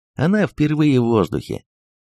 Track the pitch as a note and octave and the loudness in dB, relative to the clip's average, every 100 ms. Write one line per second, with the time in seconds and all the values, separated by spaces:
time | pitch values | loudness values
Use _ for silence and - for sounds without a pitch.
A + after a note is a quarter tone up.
0 | _ - D#3 G#3+ F3 - D3 D3+ D3+ B2+ | _ -4 -2 0 -2 -2 -2 0 2 2
1 | A#2 A#2 E2+ C#2 - G#1 _ _ _ _ | 2 2 0 -2 -8 -12 _ _ _ _
2 | _ | _